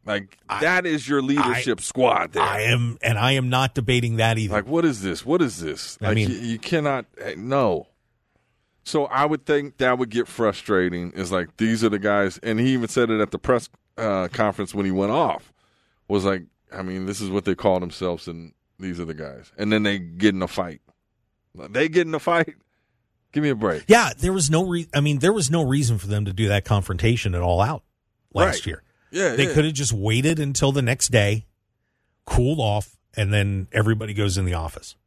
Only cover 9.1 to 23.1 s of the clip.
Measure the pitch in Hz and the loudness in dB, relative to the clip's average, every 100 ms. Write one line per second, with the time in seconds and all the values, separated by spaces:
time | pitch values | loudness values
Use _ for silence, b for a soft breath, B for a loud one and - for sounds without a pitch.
9.1 | 131 147 151 - 147 143 - 131 127 123 | 0 0 0 0 0 0 -2 0 2 0
10.1 | 113 113 - 113 98 - 98 90 87 87 | -2 -2 0 0 0 0 2 2 0 -8
11.1 | - 90 92 82 - 113 113 113 101 104 | -8 -4 -2 -4 -2 0 2 2 2 2
12.1 | 101 98 - 113 110 127 131 113 - 117 | 2 0 -2 -4 0 2 0 0 0 0
13.1 | 110 104 98 - 123 - _ _ - 110 | 2 -2 -2 0 0 -2 _ _ -6 -2
14.1 | 98 90 - 107 95 98 101 98 92 101 | -2 -4 0 -2 0 -6 -2 0 0 0
15.1 | 123 233 - - _ _ _ _ _ _ | 2 0 -2 -8 _ _ _ _ _ _
16.1 | 101 95 95 85 _ _ - 92 92 95 | 0 0 -2 -6 _ _ -12 -8 -6 -6
17.1 | 101 101 98 98 92 104 92 90 - 92 | -6 -4 -2 0 0 2 2 -2 -6 -4
18.1 | 85 - 82 82 _ _ _ 95 87 82 | -4 -10 -14 -16 _ _ _ -10 -8 -8
19.1 | 78 73 65 - - 104 107 104 101 85 | -8 -12 -14 -20 -6 0 2 2 -2 -6
20.1 | 85 107 95 92 - 87 80 _ _ _ | 2 2 4 -2 -4 -6 -8 _ _ _
21.1 | _ _ _ _ - 69 110 160 160 165 | _ _ _ _ -20 -8 -2 2 2 0
22.1 | 160 - 170 165 - _ _ _ _ _ | -2 0 2 0 -4 _ _ _ _ _